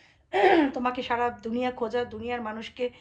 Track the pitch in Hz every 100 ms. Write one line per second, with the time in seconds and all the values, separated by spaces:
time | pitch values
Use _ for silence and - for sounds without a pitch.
0 | _ _ _ 381 392 349 277 254 247 -
1 | - 233 240 - 226 240 247 247 226 240
2 | 247 220 233 240 220 220 220 - 247 -